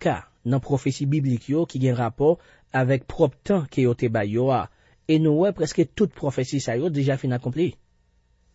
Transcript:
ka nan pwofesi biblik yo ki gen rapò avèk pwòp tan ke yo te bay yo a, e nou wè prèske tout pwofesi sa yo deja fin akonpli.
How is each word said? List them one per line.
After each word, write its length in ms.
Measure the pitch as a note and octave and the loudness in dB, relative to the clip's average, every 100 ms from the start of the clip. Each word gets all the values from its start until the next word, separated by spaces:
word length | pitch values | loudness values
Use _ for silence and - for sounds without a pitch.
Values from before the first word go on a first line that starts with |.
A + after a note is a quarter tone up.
ka 220 | F3 A2+ - _ | -2 -2 -6 _
nan 180 | A#2 C3 | -2 -2
pwofesi 420 | - C#3+ C#3 - C#3 | 0 -2 -2 -2 0
biblik 420 | D3+ C3+ A#2 - | 0 0 -2 -2
yo 160 | D3 | -2
ki 160 | E3+ C3+ | -2 0
gen 160 | C3 A#2+ | 0 0
rapò 380 | A2+ A#2 D3 F3 - _ _ | -2 0 2 2 -4 _ _
avèk 320 | C3 B2+ C3+ - | -2 2 0 -2
pwòp 280 | - D3+ - | 0 0 0
tan 220 | - G3 C#3 | -2 0 0
ke 140 | - B2 | 0 0
yo 80 | A#2+ | 2
te 120 | A#2+ | 0
bay 220 | A2 G#2 A2 | -2 -2 -2
yo 120 | C3 | 0
a, 120 | A#2+ - _ _ _ - | 0 -4 _ _ _ 0
e 100 | D#3 | 2
nou 260 | D#3 D3+ | 4 4
wè 80 | G3 F#3 | 2 0
prèske 320 | D#3 - E3 | -4 0 -2
tout 180 | - G3 - | 0 -2 0
pwofesi 440 | C#3+ C3 B2+ C#3 | -4 -4 -2 -4
sa 160 | B2+ A#2 | -2 -2
yo 120 | B2 | -2
deja 260 | C#3+ C#3 C3+ | 0 0 0
fin 160 | C3 B2 | -2 -4
akonpli. 360 | B2+ C#3 E3+ - _ _ _ _ _ _ _ | -4 -2 -4 -4 _ _ _ _ _ _ _